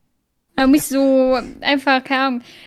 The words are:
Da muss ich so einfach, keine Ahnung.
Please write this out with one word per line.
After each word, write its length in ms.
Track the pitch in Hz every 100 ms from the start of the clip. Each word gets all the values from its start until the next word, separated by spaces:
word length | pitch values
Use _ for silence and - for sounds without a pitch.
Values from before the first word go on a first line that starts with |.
| _ _ _ _ _ -
Da 100 | 269
muss 140 | 294
ich 40 | -
so 500 | 269 269 262 254 254 - -
einfach, 420 | - 277 277 262
keine 180 | 262 262
Ahnung. 200 | 269 240 - -